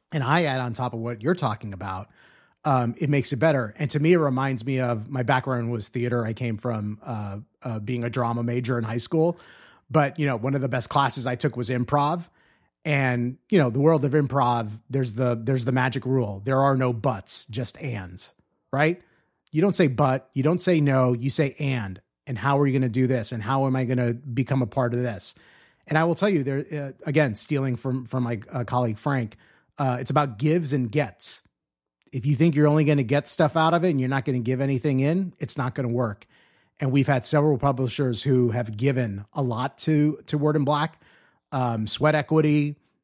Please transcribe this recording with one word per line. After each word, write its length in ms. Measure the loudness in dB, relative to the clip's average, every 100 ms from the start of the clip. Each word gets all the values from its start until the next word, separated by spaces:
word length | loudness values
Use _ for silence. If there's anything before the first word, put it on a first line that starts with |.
| -8
and 120 | -4
I 200 | 2 2
add 160 | 2 -2
on 140 | -4
top 200 | -4 -6
of 60 | -6
what 220 | -8 -4
you're 140 | -2 0
talking 380 | -2 -4 -8
about, 360 | -10 -8 -10 -12 _ -20 _ _ _ 0
um, 300 | 2 0 -2
it 120 | 0
makes 220 | 0 0
it 60 | 0
better. 360 | 2 2 -2 -6
And 120 | -4
to 80 | 0
me, 140 | 4
it 40 | 4
reminds 480 | 4 0 -2 -4 -4
me 140 | -2
of, 300 | 0 -2 -4
my 140 | -4
background 480 | 0 0 0 -4 -2
was 160 | -4 -6
theater. 380 | -4 -2 -2 -2
I 80 |
came 240 | -4 -4 -4
from, 420 | -4 -4 -6 -8 -8
uh, 320 | -8 -8 -10 -14 _
uh, 180 | -8 -6
being 240 | -4 -4
a 60 | -2
drama 340 | -2 -2 0
major 340 | -2 -2 -2 -2
in 60 |
high 140 | -2 -4
school. 400 | 0 2 2 0 -12 -20 -20 _ 0
But, 260 | 2 2 0
you 80 | -2
know, 120 | -2
one 180 | -2 -2
of 60 |
the 80 | -2
best 200 | -4 -2
classes 380 | 2 2 0 -6
I 80 | -2
took 200 | -2 -2
was 140 | -4
improv. 560 | -2 0 2 2 -2 -8 _ _ _ _ _
And, 540 | -2 0 2 0 -2 -6 2
you 100 | 4
know, 100 | 4
the 120 | 4
world 220 | 4 4 2
of 80 |
improv, 580 | 2 2 2 2 2 -2 -8 -6
there's 240 | -4 -2
the, 260 | 0 0 0
there's 260 | 0 -2 0
the 60 |
magic 340 | 0 0 -2 0
rule. 360 | 0 0 -4
There 140 | -2 2
are 180 | 4 4
no 180 | 0
buts, 520 | 0 -2 -4 -8 -12 -8
just 320 | -8 -8 -8
ands, 540 | -8 -8 -10 -14 -18 _ _ _ -4
right? 300 | 2 2 2 _ _ _ _ _
You 100 | 0
don't 140 | 2 4
say 120 | 2
but, 420 | 4 2 0 -4
you 80 | 0
don't 200 | 2 2
say 200 | 2 4
no, 320 | 4 4 4
you 160 | 2 -2
say 260 | 0 -2 -2
and. 420 | -4 -2 -6 -10 _ _ -10
And 120 | -4
how 200 | 0 2
are 60 | 2
you 60 |
gonna 160 | 2 0
do 180 | 2 2
this? 280 | 0 -4
And 100 | -6
how 240 | -2 0 0
am 80 | 0
I 80 |
gonna 300 | 0 0 0
become 480 | -2 -6 -4 0 0
a 40 | 0
part 280 | 0 0
of 80 | 0
this? 340 | -4 -6 -12 -14 -20 _ _ _ -2
And 120 | 0
I 80 | 2
will 100 | 2
tell 140 | 2
you, 140 | 0
there, 220 | 0 -4 -6
uh, 200 | -8 -10 -10 -2
again, 300 | 2 2 0
stealing 400 | -4 -2 -2 -4
from, 300 | -4 -4 -4
from 180 | -4
my, 160 | -2 -4 -6
uh, 140 | -6
colleague 340 | -2 0 0 -2
Frank, 380 | -2 -2 -4 -10 _ _ _ -4
uh, 200 | -2 -2
it's 100 | 0
about 300 | 0 0 0
gives 320 | 2 2 0
and 180 | -2 0
gets. 520 | -2 -2 -6 -16 -16 _ _ _ _ _ _ _
If 120 | -4 0
you 100 | 4
think 200 | 4 4
you're 120 | 4
only 180 | 4 4
gonna 180 | 2
get 240 | 2 0 0
stuff 300 | 0 2 4
out 160 | 2
of 100 | 2
it 60 | 2
and 100 | 0
you're 100 | 0
not 140 | -2
gonna 160 | -2 -2
give 220 | -2 -2
anything 400 | 0 0 0 2
in, 320 | 2 0 -2 -8
it's 200 | -8 -6
not 180 | -6 -4
gonna 140 | -2
work. 360 | -2 -2 -4 -14 _ _ _ _ -6
And 120 | 0
we've 160 | 2 2
had 180 | 0 2
several 320 | 2 2 2
publishers 640 | 0 0 -2 -2 -2 0
who 260 | 2 2 2
have 260 | 0 -4 -2
given 500 | 0 0 -2 -6 -8
a 100 | -4
lot 340 | -4 -2 -4 -4
to, 400 | 0 2 2 0 -4
to 120 | 0
Word 180 | 2 2
in 80 |
Black, 380 | 2 0 -2 -6 _ _ _ _ -8
um, 360 | -2 -2 -2 -4
sweat 280 | 0 2 2
equity, 600 | 2 4 4 4 0 -4 _ _